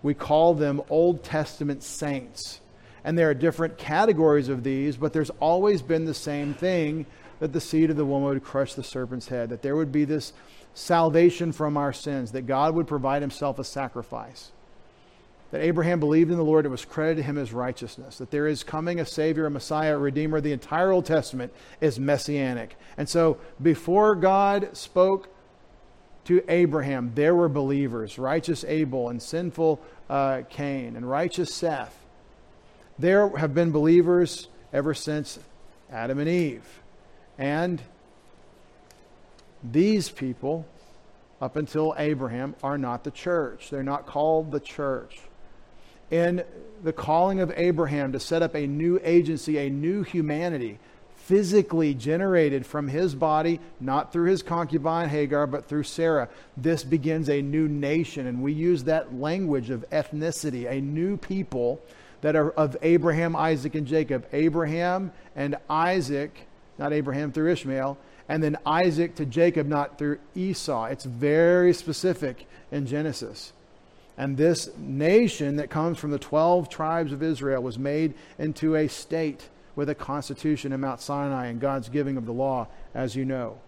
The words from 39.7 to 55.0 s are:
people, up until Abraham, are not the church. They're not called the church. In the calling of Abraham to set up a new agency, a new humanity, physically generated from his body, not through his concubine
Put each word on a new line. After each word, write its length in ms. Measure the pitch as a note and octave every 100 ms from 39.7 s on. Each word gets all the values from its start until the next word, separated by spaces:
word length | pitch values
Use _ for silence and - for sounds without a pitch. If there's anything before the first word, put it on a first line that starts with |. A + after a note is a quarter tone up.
| C3 G3+ G#3+ -
people, 580 | - C3 B2 C3+ E3 D#3 - - - - - _ _
up 140 | B2+
until 400 | D3+ D3 D#3 D#3 -
Abraham, 600 | D3+ D3 B2+ A#2 C#3 -
are 120 | C3+ C#3+
not 280 | B2+ B2
the 80 | D3
church. 580 | - F3 F3 B2+ - -
They're 140 | C#3
not 220 | C3+ C#3 -
called 440 | C#3+ D#3 D#3+ D#3+
the 80 | C#3+
church. 600 | - - C#3 C3 A2+ - - - - - - - - - -
In 320 | D#3+ E3+ F3+ - - - -
the 100 | D#3+
calling 460 | D#3 - D#3+ F#3 F#3+
of 140 | F3
Abraham 560 | - F3 D#3+ D#3 D3 C3+
to 80 | C3+
set 240 | - E3
up 140 | E3 D#3
a 100 | C#3+
new 320 | C#3+ E3+ F3+
agency, 540 | E3 F3 D#3 D#3 - D3+
a 120 | C#3
new 320 | C#3 D#3+ G3+
humanity, 800 | F3+ F3 D3+ D3 F3 D3+ A#2 G#2 - - -
physically 800 | - - G3 F#3+ G#3 - E3 D#3
generated 720 | C3+ C3 E3 F#3+ F3+ D3+ C#3 C3
from 220 | D3+ C#3+
his 260 | C#3+ F3+
body, 460 | C#3 D#3 D3+ E3 E3 - -
not 340 | B2+ C#3 -
through 180 | E3+ F3
his 120 | F#3+
concubine 680 | - E3+ D#3 D3+ D3+ E3